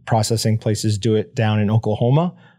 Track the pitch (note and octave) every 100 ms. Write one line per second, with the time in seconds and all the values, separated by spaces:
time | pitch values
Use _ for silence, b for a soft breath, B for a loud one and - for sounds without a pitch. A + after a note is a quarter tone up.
0 | - A2+ G#2+ A2+ A2+ A2 - G#2+ A2 G#2
1 | A2+ G#2+ - - A2 G#2+ G2+ A2 G#2+ G#2
2 | A#2+ C#3+ F3+ - b